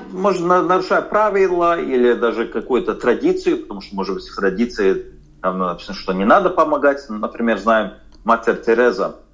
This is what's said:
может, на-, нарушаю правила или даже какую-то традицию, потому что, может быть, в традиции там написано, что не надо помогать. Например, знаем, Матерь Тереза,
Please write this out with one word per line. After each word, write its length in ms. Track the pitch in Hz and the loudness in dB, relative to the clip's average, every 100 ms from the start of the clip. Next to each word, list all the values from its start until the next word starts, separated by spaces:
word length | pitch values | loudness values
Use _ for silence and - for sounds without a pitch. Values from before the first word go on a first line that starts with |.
| - | -6
может, 280 | 185 202 175 | -2 0 0
на-, 200 | 170 180 | 2 2
нарушаю 400 | 170 180 - 185 | 4 0 2 0
правила 760 | - 208 214 196 190 175 170 170 | 0 0 2 2 2 2 0 0
или 360 | 143 131 120 | 0 2 4
даже 320 | 110 117 110 117 | 4 0 -2 -4
какую-то 480 | 117 - 123 98 | -6 -2 -2 0
традицию, 680 | 101 123 107 320 370 370 320 | -2 0 0 0 0 0 -2
потому 180 | - 202 | -4 -12
что, 160 | - 196 | -10 -6
может 180 | 190 | -6
быть, 140 | 185 - | -6 -8
в 80 | - | -4
традиции 720 | 196 185 240 - 95 92 - - - - | -2 0 -2 0 0 0 -4 -18 -20 -8
там 160 | 92 92 | -6 -2
написано, 400 | 90 87 - 95 | -4 -6 -10 -10
что 140 | - | -6
не 120 | 92 | -2
надо 260 | 98 180 180 | 4 4 4
помогать. 540 | 175 156 147 143 139 - | 2 0 2 2 0 -4
Например, 500 | 107 107 - 117 104 | -8 -8 -4 -2 0
знаем, 360 | 104 110 104 - - - | 2 2 0 -8 -20 -10
Матерь 400 | - 113 - 101 | 0 0 0 -2
Тереза, 540 | - 113 123 98 90 - - | 2 4 4 2 -4 -6 -18